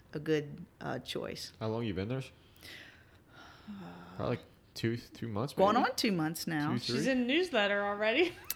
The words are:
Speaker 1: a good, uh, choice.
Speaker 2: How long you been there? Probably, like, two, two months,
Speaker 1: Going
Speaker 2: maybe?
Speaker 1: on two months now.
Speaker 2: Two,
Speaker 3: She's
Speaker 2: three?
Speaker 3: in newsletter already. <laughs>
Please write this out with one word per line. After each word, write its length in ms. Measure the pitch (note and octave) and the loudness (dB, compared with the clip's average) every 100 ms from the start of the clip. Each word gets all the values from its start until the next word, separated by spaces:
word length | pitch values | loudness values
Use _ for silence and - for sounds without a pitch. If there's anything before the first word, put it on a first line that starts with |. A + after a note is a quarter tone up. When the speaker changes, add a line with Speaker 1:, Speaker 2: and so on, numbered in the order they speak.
| - | -12
Speaker 1:
a 60 | D#3 | -6
good, 480 | D3+ D#3 D3 D#3 E3+ - | 2 2 0 -8 -14 -10
uh, 180 | C#3 B2+ | -6 -6
choice. 540 | - - - - - - | -6 -6 -6 -8 -10 -6
Speaker 2:
How 80 | A2 | -2
long 160 | A2 | 0
you 100 | A#2+ | 0
been 140 | F2+ G#2 | -2 -2
there? 140 | C3 C3 - - - - - - - - - - - - - - G3+ F3 F3 F3 F#3+ | -4 -6 -12 -20 -20 -18 -16 -18 -20 -20 -20 -20 -20 -20 -18 -14 -14 -12 -14 -14 -4
Probably, 200 | - A#2+ | -2 -2
like, 80 | - - - | -6 -20 -20
two, 240 | - A#2 A#2+ - - | -2 -2 -2 -6 -10
two 120 | A#2 | -6
months, 260 | G2+ C#3 | -2 -2
Speaker 1:
Going 220 | - F#3+ A3+ | 4 6 6
Speaker 2:
maybe? 120 | A4 | 4
Speaker 1:
on 80 | - | 2
two 160 | A#3+ | 2
months 340 | F3+ D#3 E3+ - | 2 0 -2 -2
now. 260 | D#3 D3 | 0 0
Speaker 2:
Two, 60 | - | 0
Speaker 3:
She's 240 | - A#3 | 0 2
Speaker 2:
three? 80 | G3 | 2
Speaker 3:
in 140 | C4 A#3+ | 2 4
newsletter 540 | D4+ F4+ B3 G3+ G3+ | 2 2 4 4 2
already. 480 | G3+ G3+ G#3+ B3 E4+ - | 0 0 2 4 2 0
<laughs> 60 | - | -2